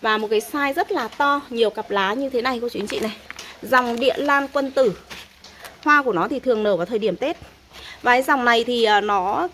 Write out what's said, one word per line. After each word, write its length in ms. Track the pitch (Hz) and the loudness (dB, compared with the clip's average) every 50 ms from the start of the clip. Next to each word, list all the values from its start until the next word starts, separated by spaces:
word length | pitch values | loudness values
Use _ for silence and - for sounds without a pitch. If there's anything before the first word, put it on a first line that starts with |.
Và 180 | - 226 214 214 | 0 0 0 0
một 100 | 214 208 | 0 0
cái 100 | 220 208 | 0 0
size 320 | 214 - - 294 285 277 269 | 0 -2 -4 -2 -2 -2 0
rất 200 | 320 381 - 403 | -2 -2 -2 -2
là 160 | 320 247 220 | -4 -4 -6
to, 320 | - - 285 285 285 285 277 - | -4 -2 0 2 2 0 -2 -6
nhiều 200 | 247 233 226 208 | -2 0 0 0
cặp 200 | 208 - 214 - | 0 -4 -8 -4
lá 240 | 202 202 196 190 208 | -2 0 0 0 -2
như 160 | 254 277 269 | -2 -4 -2
thế 120 | 262 240 226 | -2 -2 -2
này 160 | 254 247 240 233 | -2 -2 -2 -4
cô 60 | 240 | -6
chú 120 | - - | -6 -6
anh 60 | 202 | -6
chị 140 | 214 - - | -6 -4 -4
này. 100 | - 220 208 - - - - - - - - - - | -4 -4 -6 -8 -16 -20 -18 -18 -18 -18 -18 -16 -4
Dòng 380 | 202 247 254 247 240 233 233 | 2 2 2 4 2 -2 0
địa 140 | 247 269 - | 0 0 0
lan 320 | - 277 285 285 277 277 269 - | 0 0 2 2 2 0 -2 -2
quân 180 | 285 269 269 | -4 -4 -2
tử. 220 | 269 277 262 226 175 - - - - - - - _ _ _ - - - - - - - - | 0 2 2 2 0 -4 -12 -18 -18 -18 -18 -20 _ _ _ -20 -20 -20 -20 -20 -20 -6 2
Hoa 180 | 302 294 294 277 | 4 4 4 4
của 100 | 262 208 | 2 0
nó 160 | 170 170 - | 0 0 -2
thì 120 | 294 262 | -2 -4
thường 220 | - 262 240 214 214 | 0 0 0 2 2
nở 140 | 208 196 | 2 2
vào 100 | 170 170 | 0 0
thời 120 | 180 240 214 | -2 -2 -2
điểm 180 | 202 214 175 | 0 -2 -2
Tết. 200 | 175 - 285 339 - - - - - _ _ - - - - - - - | -2 -2 -4 -4 -6 -10 -20 -20 -20 _ _ -20 -20 -20 -20 -20 -6 0
Và 100 | - 240 | 2 2
cái 100 | 254 262 | 2 4
dòng 220 | 320 302 269 247 | 2 2 2 4
này 200 | 240 233 233 233 | 4 4 4 2
thì, 200 | 233 247 240 226 | 2 0 2 4
à, 160 | 214 214 208 | 4 4 4
nó, 480 | 196 208 202 202 180 185 - 277 339 359 | 4 2 0 0 0 0 0 0 -2 -2